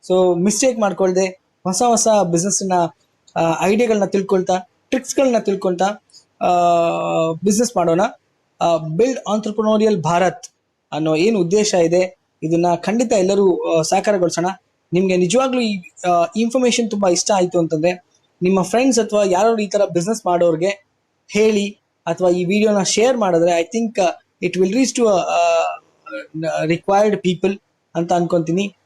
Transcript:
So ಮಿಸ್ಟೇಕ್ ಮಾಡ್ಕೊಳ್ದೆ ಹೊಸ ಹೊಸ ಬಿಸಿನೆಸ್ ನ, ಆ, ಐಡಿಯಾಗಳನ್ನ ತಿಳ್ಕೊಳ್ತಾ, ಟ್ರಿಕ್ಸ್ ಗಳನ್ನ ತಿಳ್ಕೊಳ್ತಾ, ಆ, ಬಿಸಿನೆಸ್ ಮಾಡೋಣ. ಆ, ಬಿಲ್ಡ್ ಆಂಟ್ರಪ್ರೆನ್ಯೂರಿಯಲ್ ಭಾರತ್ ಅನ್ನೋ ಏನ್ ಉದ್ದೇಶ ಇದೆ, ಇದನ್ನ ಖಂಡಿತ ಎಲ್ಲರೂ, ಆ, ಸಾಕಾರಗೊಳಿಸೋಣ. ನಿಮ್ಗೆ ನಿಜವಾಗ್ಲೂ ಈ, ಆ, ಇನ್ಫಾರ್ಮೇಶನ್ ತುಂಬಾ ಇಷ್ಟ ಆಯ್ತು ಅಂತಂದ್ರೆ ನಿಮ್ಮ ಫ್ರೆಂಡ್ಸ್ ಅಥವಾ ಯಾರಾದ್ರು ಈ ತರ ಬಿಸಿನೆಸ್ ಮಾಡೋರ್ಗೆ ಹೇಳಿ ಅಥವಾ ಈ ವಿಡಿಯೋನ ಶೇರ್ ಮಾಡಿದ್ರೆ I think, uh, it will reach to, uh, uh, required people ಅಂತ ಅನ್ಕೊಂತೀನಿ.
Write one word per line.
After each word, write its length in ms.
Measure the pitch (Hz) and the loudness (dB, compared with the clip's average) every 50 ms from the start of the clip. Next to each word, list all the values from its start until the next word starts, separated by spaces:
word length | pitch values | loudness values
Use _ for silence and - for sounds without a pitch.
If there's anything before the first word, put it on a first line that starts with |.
| _ - | _ 0
So 340 | 185 185 185 180 175 170 175 | 2 2 4 2 2 2 0
ಮಿಸ್ಟೇಕ್ 340 | 208 202 - 277 262 240 226 | 0 0 2 0 0 0 0
ಮಾಡ್ಕೊಳ್ದೆ 480 | 214 196 190 - 190 185 185 185 190 190 185 _ _ _ _ _ _ | -2 -4 -2 0 -2 0 0 0 -2 -2 -4 _ _ _ _ _ _
ಹೊಸ 180 | 180 185 - | -6 -2 0
ಹೊಸ 260 | 247 240 233 214 - 226 214 208 190 170 | 0 2 2 2 2 2 2 2 2 2
ಬಿಸಿನೆಸ್ 320 | 170 170 170 202 196 - | 0 -2 -2 -2 -4 -4
ನ, 100 | 196 190 185 180 170 165 - _ _ _ _ _ _ _ _ | -4 -2 0 0 0 -2 -4 _ _ _ _ _ _ _ _
ಆ, 280 | 165 165 165 165 156 160 | -2 -2 -2 0 0 0
ಐಡಿಯಾಗಳನ್ನ 380 | 185 208 220 247 220 220 208 196 | 0 2 2 2 0 0 0 0
ತಿಳ್ಕೊಳ್ತಾ, 540 | 185 196 202 190 - 202 185 180 - 185 185 - _ _ _ _ _ | -2 -2 -4 -2 0 -2 -2 0 0 -2 -4 -4 _ _ _ _ _
ಟ್ರಿಕ್ಸ್ 260 | - 262 262 - - | -6 -6 -4 -4 -2
ಗಳನ್ನ 220 | - 277 262 240 220 | 0 2 2 2 0
ತಿಳ್ಕೊಳ್ತಾ, 460 | 220 208 196 190 - 190 180 175 196 196 214 208 _ _ _ - _ _ _ _ - | 0 -2 -4 -2 -2 -4 -2 -2 -2 -4 -4 -6 _ _ _ -20 _ _ _ _ -2
ಆ, 40 | 185 175 175 175 175 170 170 170 165 165 170 170 170 165 165 165 165 165 160 175 | 0 2 2 4 4 4 2 2 0 0 -2 -4 -2 -2 0 0 -2 -4 -2 -2
ಬಿಸಿನೆಸ್ 320 | 202 202 202 247 220 - | -2 0 0 0 -2 0
ಮಾಡೋಣ. 240 | 196 170 170 165 170 202 247 - _ _ _ _ _ _ _ _ _ | -2 0 2 2 2 0 -2 -4 _ _ _ _ _ _ _ _ _
ಆ, 160 | - 170 170 | 0 0 0
ಬಿಲ್ಡ್ 420 | 160 156 156 156 170 226 269 254 247 - - | 0 -2 -4 0 0 0 0 0 -4 -4 -4
ಆಂಟ್ರಪ್ರೆನ್ಯೂರಿಯಲ್ 760 | 208 220 214 214 208 226 214 214 214 214 214 220 208 180 | -4 -4 -4 -4 -4 -2 0 0 2 2 2 2 0 0
ಭಾರತ್ 420 | 147 156 170 175 185 175 175 - - - _ _ _ _ _ _ _ _ | 0 0 0 2 0 0 -2 -4 -18 -20 _ _ _ _ _ _ _ _
ಅನ್ನೋ 240 | - 151 156 160 156 | -8 -4 -2 0 0
ಏನ್ 200 | 156 170 214 233 | 2 2 2 2
ಉದ್ದೇಶ 380 | 202 175 170 185 214 208 208 - | 0 0 0 2 0 0 2 2
ಇದೆ, 440 | 185 165 165 170 180 185 185 - _ _ _ _ _ | 2 2 2 2 2 0 0 -4 _ _ _ _ _
ಇದನ್ನ 240 | - 160 170 170 170 175 170 | -4 -2 0 0 2 0 0
ಖಂಡಿತ 360 | 170 - - 202 233 262 226 | -2 -2 -4 -2 -2 0 0
ಎಲ್ಲರೂ, 600 | 240 202 185 185 202 196 202 190 170 151 156 170 170 | 0 0 2 2 2 2 2 2 2 0 -2 0 0
ಆ, 80 | 165 | 0
ಸಾಕಾರಗೊಳಿಸೋಣ. 640 | 156 - - 196 190 214 208 190 175 170 - - 165 180 190 - _ _ _ _ _ _ | 0 2 -2 0 0 0 0 0 0 -2 -2 -2 -4 -4 -6 -8 _ _ _ _ _ _
ನಿಮ್ಗೆ 240 | - 175 190 190 185 | -2 0 0 2 2
ನಿಜವಾಗ್ಲೂ 440 | 180 180 175 185 247 262 262 247 254 | 0 0 2 2 0 0 0 -2 -2
ಈ, 180 | 240 220 208 190 175 - _ - - 180 | -2 -2 -4 -6 -8 -14 _ -8 -2 0
ಆ, 140 | 175 175 170 165 - | 2 2 0 0 -2
ಇನ್ಫಾರ್ಮೇಶನ್ 540 | 214 226 233 - 262 247 247 226 - 233 214 | -2 -2 0 0 0 0 2 0 0 -2 -2
ತುಂಬಾ 180 | 220 202 202 185 | -2 0 2 2
ಇಷ್ಟ 220 | 175 175 - - 214 | 2 0 0 0 0
ಆಯ್ತು 240 | 190 185 175 175 175 | 0 0 0 0 -2
ಅಂತಂದ್ರೆ 460 | 170 160 165 156 156 175 180 180 _ _ _ _ _ _ _ _ | 0 0 -2 0 0 -2 -2 -2 _ _ _ _ _ _ _ _
ನಿಮ್ಮ 200 | 180 185 190 190 | 0 2 2 2
ಫ್ರೆಂಡ್ಸ್ 360 | 180 185 - 226 262 269 247 233 | 0 0 0 2 2 2 2 2
ಅಥವಾ 260 | 220 214 208 208 208 | 0 0 0 0 0
ಯಾರಾದ್ರು 380 | 190 180 180 208 226 233 214 | 2 2 2 2 2 2 0
ಈ 60 | 208 190 | -2 -2
ತರ 140 | - 202 202 196 | 0 0 0 0
ಬಿಸಿನೆಸ್ 340 | 170 180 170 196 226 226 - | 0 -4 -2 -2 -4 -4 -2
ಮಾಡೋರ್ಗೆ 580 | 180 175 175 175 175 160 156 170 196 202 - _ _ _ _ _ _ _ _ _ _ | -2 0 2 2 2 2 0 -2 -4 -4 -6 _ _ _ _ _ _ _ _ _ _
ಹೇಳಿ 500 | - 208 214 220 214 208 202 202 208 _ _ _ _ _ _ | -2 0 2 2 2 0 -2 -4 -6 _ _ _ _ _ _
ಅಥವಾ 240 | 170 165 165 180 180 | -8 -4 0 0 0
ಈ 140 | 180 180 180 | 2 2 0
ವಿಡಿಯೋನ 380 | 170 196 208 214 214 208 202 | 0 0 2 2 2 2 0
ಶೇರ್ 340 | 185 - - - 214 254 262 | 0 0 0 0 2 2 2
ಮಾಡಿದ್ರೆ 460 | 240 214 190 175 165 165 175 175 170 | 0 0 0 2 2 2 2 2 0
I 20 | 170 | -2
think, 340 | 170 - 226 233 220 226 - | -2 -4 -4 -4 -4 -2 0
uh, 520 | 185 170 - - _ _ _ _ - 175 | -2 -2 -2 -4 _ _ _ _ -6 -4
it 100 | 180 180 | 0 0
will 180 | 190 190 190 254 | 0 0 2 2
reach 220 | 269 - - - | 0 0 0 0
to, 60 | 240 | 2
uh, 720 | 214 202 175 156 156 170 170 170 170 165 165 165 160 156 - _ _ _ _ _ - - - - - - 156 | 2 2 2 0 0 0 0 2 2 2 0 0 -2 -4 -10 _ _ _ _ _ -14 -14 -14 -14 -12 -10 -8
uh, 300 | 160 156 151 156 156 156 | -6 -4 -4 -4 -2 -2
required 500 | 170 170 _ - 196 196 214 214 202 196 - | -2 -4 _ 0 2 2 2 2 0 0 -2
people 360 | 180 180 160 - 190 196 - _ _ _ _ _ _ _ | -2 -2 0 -2 -2 -4 -4 _ _ _ _ _ _ _
ಅಂತ 180 | 165 170 175 | -6 -2 0
ಅನ್ಕೊಂತೀನಿ. 640 | 180 175 175 165 180 170 165 160 165 185 202 202 - _ _ | 0 0 0 0 0 -2 0 0 -2 -2 -2 -4 -8 _ _